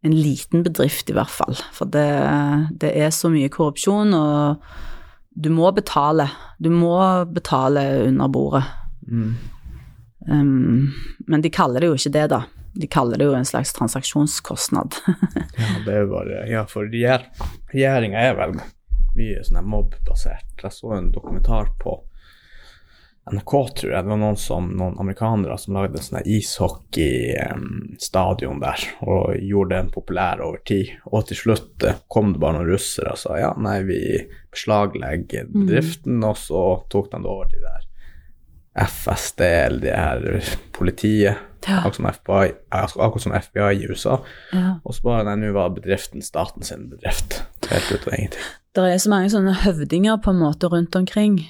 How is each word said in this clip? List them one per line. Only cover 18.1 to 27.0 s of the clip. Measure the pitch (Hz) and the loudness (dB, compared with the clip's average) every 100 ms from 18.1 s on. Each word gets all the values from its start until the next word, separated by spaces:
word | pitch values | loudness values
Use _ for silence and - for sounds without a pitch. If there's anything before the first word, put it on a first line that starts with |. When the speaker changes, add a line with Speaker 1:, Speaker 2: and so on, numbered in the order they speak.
| 101 | 2
Speaker 2:
er | 123 | 2
vel | 113 - 113 - - _ - - | 2 -2 -4 -10 -20 _ 2 4
mye | - 110 101 | 4 2 0
sånn | - - | 2 2
her | 95 | 4
mobbasert. | 110 107 - - - - - - - | 2 2 0 2 4 2 0 -10 -12
Jeg | 98 | -12
så | - 117 104 | -12 -6 0
en | 87 | 2
dokumentar | - - 95 - 110 - - | 0 0 2 4 4 2 -2
på | - - - - - - _ - - - - _ _ _ - | -4 -6 -10 -20 -20 -20 _ -20 -20 -20 -20 _ _ _ -8
N | 101 | -8
R | |
K, | - 143 127 | 0 0 0
tror | - - | -4 -4
jeg. | 92 | -2
Det | 92 | -2
var | 107 | 0
noen | 107 101 | 0 -2
som, | - 85 90 | -2 -4 -2
noen | 92 92 85 | -4 -4 -4
amerikanere | 95 95 113 113 95 - | -6 -2 -2 0 -2 -4
som | - 98 | -4 -2
lagde | 98 73 | -2 -4
en | - | -8
sånn | - | -6
her | - | 0
ishockey, | 107 - - 90 - - - | 0 0 -2 -2 -2 -8 -2